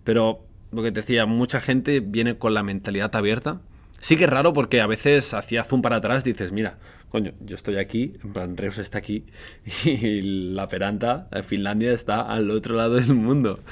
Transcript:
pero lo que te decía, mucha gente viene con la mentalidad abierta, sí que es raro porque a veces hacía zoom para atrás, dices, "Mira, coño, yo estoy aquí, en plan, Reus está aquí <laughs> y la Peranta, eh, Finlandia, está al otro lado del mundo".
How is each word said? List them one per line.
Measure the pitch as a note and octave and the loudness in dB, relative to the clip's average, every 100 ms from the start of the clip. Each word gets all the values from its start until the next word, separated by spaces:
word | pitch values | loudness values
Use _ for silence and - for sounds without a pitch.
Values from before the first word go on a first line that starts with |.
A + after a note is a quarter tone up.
pero | - A2+ A2 A2 - - - | 2 4 4 0 -12 -20 -10
lo | A2+ | -4
que | A2+ | -4
te | G#2+ | -4
decía, | G#2 A#2 A2 | 0 2 2
mucha | A2+ B2 C3 | 2 0 0
gente | - C3 C#3+ C#3+ | 2 0 2 0
viene | G2+ A2+ A#2 A#2 | 0 0 0 0
con | A#2 G#2+ | 0 0
la | |
mentalidad | G2+ G2 G#2 G2 G#2 A2+ | -2 -4 -4 -4 -2 0
abierta, | G2+ A2+ D3 F3 - - - - | 0 0 -2 -8 -14 -20 -20 -12
sí | - D#3+ | 2 4
que | E3+ | 6
es | |
raro | C3+ E3 | 6 4
porque | D3 A#2+ A#2+ | 4 2 2
a | G#2+ | 2
veces | A2 C#3+ C#3+ - | 2 4 4 4
hacía | G#2+ - A#2 | -6 -2 -4
zoom | - B2+ | 0 2
para | A2 A2+ | 2 2
atrás, | A2 C3 | 2 0
dices, | B2 A2 F2+ | 0 -4 -4
"Mira, | G2+ G#2+ - - - - | -2 -4 -6 -20 -20 -6
coño, | A2+ F#2+ - | -4 -4 -8
yo | G2+ F2 | -14 -10
estoy | - G2 | -4 -4
aquí, | F#2+ A2+ C3 - | -2 -4 -4 -8
en | G#2 | -12
plan, | G2 F2+ F2 | -8 -8 -6
Reus | G2 G2+ | -6 -6
está | F#2+ G#2 | -8 -8
aquí | - G#2+ - - - - - | -6 -8 -8 -20 -20 -18 -12
<laughs> | - D#3+ | -2 0
y | C3 A2+ G#2 G2 F#2+ F#2 | 2 0 0 -2 -4 -4
la | F#2+ F#2+ | -6 -6
Peranta, | F#2+ G2 G#2 A#2 C#3 - | -4 -2 0 -2 -2 -4
eh, | G2 | -8
Finlandia, | F#2+ G2+ G2+ G#2+ A#2 | -4 -4 -2 0 0
está | A#2 - G#2+ | 0 0 -2
al | A2 A2+ G#2 | -2 -2 0
otro | G#2+ A2 A2+ | 0 -2 0
lado | A#2 B2 | 2 2
del | A#2+ | 4
mundo". | B2+ A2 C#3+ A2+ F#2+ - | 4 4 2 2 -2 -12